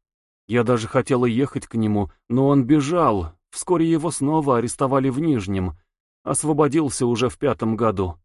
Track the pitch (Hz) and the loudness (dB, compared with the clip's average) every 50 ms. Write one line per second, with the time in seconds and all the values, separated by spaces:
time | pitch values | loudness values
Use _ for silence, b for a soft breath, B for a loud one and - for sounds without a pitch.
0 | _ _ _ _ _ _ _ _ _ - 107 120 117 113 123 117 110 107 - 135 | _ _ _ _ _ _ _ _ _ -2 0 0 2 2 0 0 -2 -2 -2 -2
1 | 120 - 131 123 123 120 110 120 139 135 - 135 - - - 117 110 107 104 101 | 0 0 0 0 2 2 2 0 -2 -2 -4 -6 -10 -6 -4 -2 0 0 0 0
2 | 101 b b b b - 117 127 135 139 143 143 131 117 151 151 135 135 175 175 | -2 b b b b -4 0 0 2 4 4 2 4 4 2 2 2 2 0 0
3 | 160 131 110 98 85 80 - _ _ _ - - - - 180 165 165 165 165 160 | 2 2 2 0 -2 -6 -10 _ _ _ -14 -10 -4 0 0 2 2 2 2 0
4 | 143 170 135 - 139 139 156 160 147 139 131 117 113 120 - - 143 131 131 139 | 0 -2 -4 -2 -2 0 0 0 2 2 2 2 0 -2 -2 -2 -2 0 2 2
5 | 131 135 123 131 160 165 147 117 95 95 101 95 92 90 78 - _ _ _ _ | 0 0 0 0 0 0 0 0 0 -2 -2 -2 -2 -4 -4 -8 _ _ _ _
6 | _ _ _ _ _ - 147 - - 151 156 143 147 143 120 160 156 135 - - | _ _ _ _ _ -6 -4 -2 -2 0 2 2 2 2 2 2 0 0 -2 -2
7 | 135 120 120 110 127 123 - - - 143 110 - 123 110 110 104 117 113 104 92 | 0 0 0 0 0 -2 -2 -2 -2 -2 -2 -2 -2 -2 -2 0 0 0 0 0
8 | 98 87 82 - _ | -2 -4 -6 -10 _